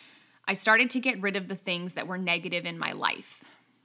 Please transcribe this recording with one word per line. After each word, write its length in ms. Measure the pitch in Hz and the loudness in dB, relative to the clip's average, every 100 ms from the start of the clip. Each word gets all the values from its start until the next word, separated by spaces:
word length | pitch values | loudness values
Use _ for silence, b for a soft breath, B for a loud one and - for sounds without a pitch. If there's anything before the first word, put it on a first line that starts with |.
| B B B B - | B B B B -4
I 60 | |
started 360 | 190 220 220 247 | 2 6 6 6
to 80 | 254 | 2
get 220 | 254 202 | 0 0
rid 140 | 196 196 | 0 -2
of 120 | 185 | -4
the 80 | 190 | -6
things 380 | - 175 180 | -4 -4 -4
that 140 | - 143 | -6 -6
were 100 | 185 | -4
negative 480 | 180 170 170 175 170 | 0 -2 -2 -4 -4
in 140 | 170 | -4
my 140 | 151 | -4
life. 500 | - - - - - b b b b | -2 -2 -2 -8 -20 b b b b